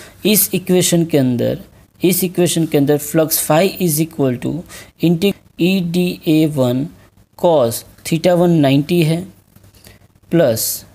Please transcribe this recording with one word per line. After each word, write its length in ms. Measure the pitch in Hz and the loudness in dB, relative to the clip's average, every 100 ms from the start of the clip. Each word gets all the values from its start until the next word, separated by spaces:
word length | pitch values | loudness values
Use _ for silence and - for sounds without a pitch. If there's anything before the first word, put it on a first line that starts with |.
| - - 190 | -20 -6 -2
इस 240 | 208 - | 0 0
इक्वेशन 520 | 185 185 180 175 170 165 | -4 0 0 2 0 0
के 120 | 147 | 0
अंदर, 420 | 127 120 117 127 - - _ - | 0 -2 -4 -6 -10 -20 _ -4
इस 220 | 170 180 | -2 0
इक्वेशन 420 | 190 180 175 170 160 | -4 -2 0 0 0
के 120 | 151 | 0
अंदर 200 | 139 147 | 2 0
flux 380 | - 160 156 - | 0 -2 0 -2
phi 240 | - 156 196 - | 0 2 0 0
is 180 | 180 147 | -2 -2
equal 340 | 165 - 135 120 | -4 -2 -2 -2
to 120 | 127 147 - - - - | -6 -8 -10 -20 -20 -4
integ 300 | 165 170 202 - _ - | 0 0 0 -4 _ -2
E 200 | 170 190 | 0 0
D 160 | 175 180 180 - - | -2 -2 -2 -4 0
A 200 | 156 156 147 | 2 2 0
one 240 | 127 127 156 - - _ _ - | 0 -2 -6 -12 -20 _ _ -2
cos 340 | 175 160 117 113 - - - | 2 2 2 -2 -12 -14 -4
theta 260 | 160 180 175 | 0 2 2
one 180 | 180 165 | 2 4
नाइंटी 400 | 139 139 147 175 | 4 2 2 0
है, 160 | 156 165 190 - _ _ - _ - - _ _ - | 0 -2 -6 -18 _ _ -20 _ -20 -20 _ _ -2
प्लस 540 | 170 143 113 - - - | 2 2 0 -4 -8 -14